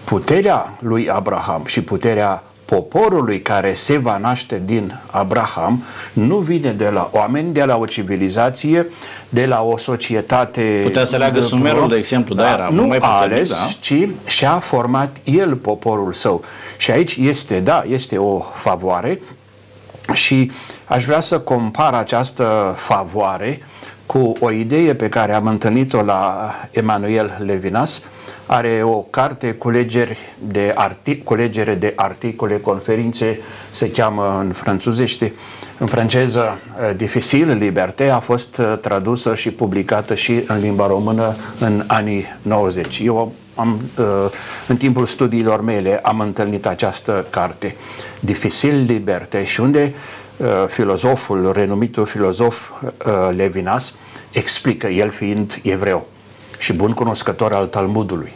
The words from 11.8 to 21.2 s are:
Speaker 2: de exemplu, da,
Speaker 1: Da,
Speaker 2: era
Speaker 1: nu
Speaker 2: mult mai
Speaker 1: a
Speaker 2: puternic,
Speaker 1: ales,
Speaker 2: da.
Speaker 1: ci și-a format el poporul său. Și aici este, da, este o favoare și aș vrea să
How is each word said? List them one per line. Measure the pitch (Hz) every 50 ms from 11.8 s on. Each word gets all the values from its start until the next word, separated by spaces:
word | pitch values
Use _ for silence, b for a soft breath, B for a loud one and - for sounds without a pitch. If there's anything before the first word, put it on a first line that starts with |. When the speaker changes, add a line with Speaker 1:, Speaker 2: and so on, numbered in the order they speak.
| 143 123
Speaker 2:
de | 113
exemplu, | 113 101 - 127 127 120 101 104
da, | 95 113
Speaker 1:
Da, | 120 123
Speaker 2:
era | - 92 87
Speaker 1:
nu | 156
Speaker 2:
mult | 175 233 -
mai | 127 131
Speaker 1:
a | 120 120
Speaker 2:
puternic, | 110 98 101 98 107
Speaker 1:
ales, | 123 175 180
Speaker 2:
da. | - - 92 - - -
Speaker 1:
ci | - - 143 147 180 202 185 - -
și-a | - - - - 131 120 110
format | - - - 123 117 123 127 131 139 139 135 - -
el | - 135 175 196 180 139
poporul | 123 - 101 107 104 - 117 110 107 101 95 87
său. | - - 110 95 85 B B B B B B B B
Și | - -
aici | 113 135 180 170 -
este, | - 127 139 147 139 - - 107 92
da, | 92 104 160 160 - -
este | 127 131 131 - - 98
o | 98 101 98 92
favoare | 85 - - - - 110 95 85 92 92 90 87 90 123 180 196 - - - - - - - - - - - - - - - - - - -
și | - - - 135 131 131 127 B B B B B B B
aș | B 135 127 120
vrea | 123 151
să | 156